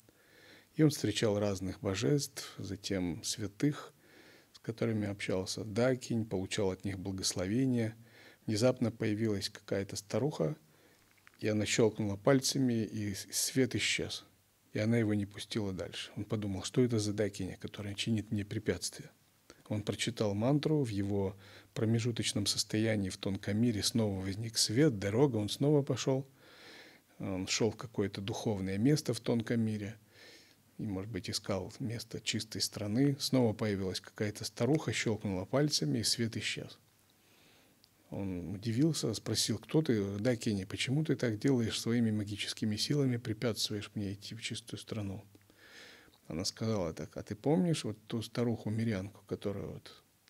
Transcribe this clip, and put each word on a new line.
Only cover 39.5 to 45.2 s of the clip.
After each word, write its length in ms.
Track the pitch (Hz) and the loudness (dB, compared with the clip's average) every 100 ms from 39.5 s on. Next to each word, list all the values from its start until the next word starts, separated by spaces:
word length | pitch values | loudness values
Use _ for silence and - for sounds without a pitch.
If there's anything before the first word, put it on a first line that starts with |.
| 107 | -2
"Кто 240 | - 160 | 0 0
ты, 360 | 156 110 98 101 | 2 2 0 0
дакиня, 500 | 120 120 117 101 92 | 0 0 0 0 -2
почему 380 | 104 - 143 151 | -4 0 0 2
ты 100 | 135 | 2
так 240 | 123 107 | 0 2
делаешь 400 | 139 127 110 - | 2 2 2 0
своими 320 | 117 120 113 | 0 2 2
магическими 640 | 107 101 101 - - 110 104 | 2 -2 -4 -6 -2 -2 0
силами, 400 | - 147 131 120 | 0 2 2 0
препятствуешь 720 | 113 107 123 104 - 104 - 110 | -2 -2 -2 -2 -2 -4 -6 -6
мне 200 | 98 98 | -4 -6
идти 200 | - 113 | -10 -10
в 60 | |
чистую 400 | - 113 - 101 | -8 -8 -10 -12
страну?" 420 | - 107 98 92 | -8 -6 -6 -8